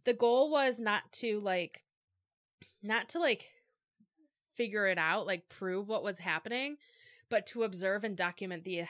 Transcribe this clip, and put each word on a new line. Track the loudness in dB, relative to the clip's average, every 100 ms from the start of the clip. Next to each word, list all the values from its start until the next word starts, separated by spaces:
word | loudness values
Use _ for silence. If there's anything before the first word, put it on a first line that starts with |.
The | 0
goal | 4 6 6 4
was | 4 2 2
not | 0 0 -2
to, | -4 -2 -2
like, | 0 0 -2 -8 _ _ _ _ _ _ _ _ -20 _
not | -4 -2 -2
to, | 0
like, | 2 2 -2 _ _ _ _ _ _ _ _ _ _
figure | -4 -2 0 2
it | 2
out, | 2 2 0
like, | -4 -6
prove | -8 -4 -4 -2
what | -4
was | -2 -4
happening, | -2 -4 -2 -4 -4 -8 -16 -20 -20 -20 -2
but | -2 0
to | -2
observe | -4 -2 -2 -2
and | -2 -2
document | -2 -2 -8 -8
the | -6 -6
e-, | -6